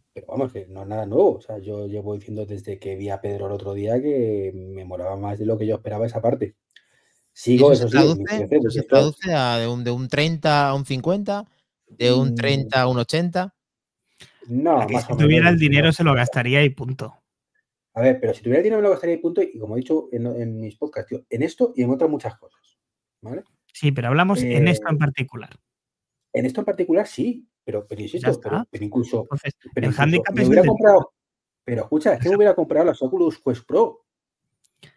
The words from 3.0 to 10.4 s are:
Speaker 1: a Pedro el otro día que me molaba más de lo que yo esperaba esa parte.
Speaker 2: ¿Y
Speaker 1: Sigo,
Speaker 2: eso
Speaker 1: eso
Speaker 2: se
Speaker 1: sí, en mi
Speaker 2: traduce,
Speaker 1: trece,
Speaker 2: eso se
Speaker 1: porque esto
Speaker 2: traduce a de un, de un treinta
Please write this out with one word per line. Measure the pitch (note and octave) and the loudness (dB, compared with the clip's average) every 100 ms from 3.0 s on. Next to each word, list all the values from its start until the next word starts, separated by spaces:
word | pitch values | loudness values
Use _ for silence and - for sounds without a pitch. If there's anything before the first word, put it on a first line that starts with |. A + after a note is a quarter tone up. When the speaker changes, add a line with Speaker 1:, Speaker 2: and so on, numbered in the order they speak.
| G2+ | -8
Speaker 1:
a | G2 | -8
Pedro | G2+ G2+ G2 | -8 -8 -8
el | |
otro | G2+ G2 | -8 -8
día | G2+ G#2 A#2+ | -6 -4 -2
que | D3 C#3 A2+ G#2 F#2+ | 0 0 0 -2 -6
me | F#2+ F#2 F#2+ F#2 | -10 -14 -14 -12
molaba | F2+ F2+ G2 | -10 -8 -8
más | G2+ G#2 | -8 -4
de | A2 | -4
lo | A2+ | -2
que | A2 | -2
yo | G#2+ | -4
esperaba | - G#2 A#2 | -6 -6 -6
esa | A#2 | -4
parte. | A#2 - G#2+ - | -2 -2 -4 -10
Speaker 2:
¿Y | _ _ _ _ _ _ _ | _ _ _ _ _ _ _
Speaker 1:
Sigo, | - A#2+ B2 C#3+ | -6 2 6 8
Speaker 2:
eso | B2+ A#2 | 6 4
Speaker 1:
eso | |
Speaker 2:
se | B2+ | 4
Speaker 1:
sí, | |
en | D#3 E3 | 4 2
mi | |
Speaker 2:
traduce, | G2+ G#3+ | -2 -4
Speaker 1:
trece, | |
Speaker 2:
eso | - | 0
se | - | 0
Speaker 1:
porque | A2+ A#2 | 0 -2
esto | - C3+ | 2 4
Speaker 2:
traduce | C#3+ D3 F#3+ | 4 0 -2
a | D#3 B2+ A#2+ | 0 0 0
de | A#2 | -2
un, | A#2+ | -4
de | A#2+ | -4
un | B2 B2+ | -4 -4
treinta | C#3+ D#3 D#3+ | -2 -2 0